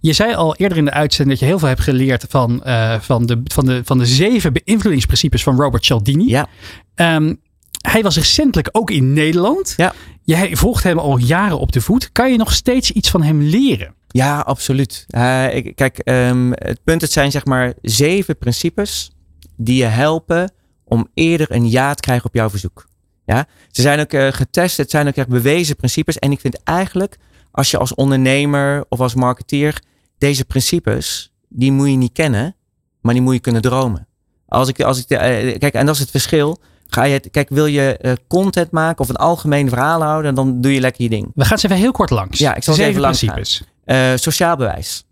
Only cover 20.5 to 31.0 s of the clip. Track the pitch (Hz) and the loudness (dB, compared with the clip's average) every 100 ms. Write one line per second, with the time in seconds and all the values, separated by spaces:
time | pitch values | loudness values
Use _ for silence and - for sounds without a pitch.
20.5 | _ _ _ _ 117 113 - 165 165 151 | _ _ _ _ -2 -2 0 0 2 0
21.5 | 120 117 123 135 147 - 123 - 120 110 | 0 0 2 0 -2 -2 -2 -2 -2 -2
22.5 | 98 92 - _ _ _ _ - 110 151 | -4 -8 -12 _ _ _ _ -2 -2 -2
23.5 | _ _ - 131 147 151 143 135 - 135 | _ _ 0 2 2 0 0 0 0 -4
24.5 | - 175 - 139 151 147 139 123 123 123 | 0 0 0 -2 0 0 -2 0 0 2
25.5 | 160 160 143 123 - 156 156 139 143 135 | 2 0 -2 -2 -2 -4 -2 -2 -2 -4
26.5 | - - 165 190 185 196 - _ _ _ | -6 -4 -2 -2 -4 -6 -8 _ _ _
27.5 | - 135 - 127 - 135 135 131 139 147 | -4 -2 0 -2 0 0 2 2 2 0
28.5 | 143 139 143 - 120 127 120 123 123 - | 0 0 -2 -4 -4 -2 0 -2 -2 -4
29.5 | 143 151 151 _ _ _ _ 139 139 131 | -2 -2 -2 _ _ _ _ -2 0 -2
30.5 | 131 - 175 135 113 | -2 0 -2 -2 -4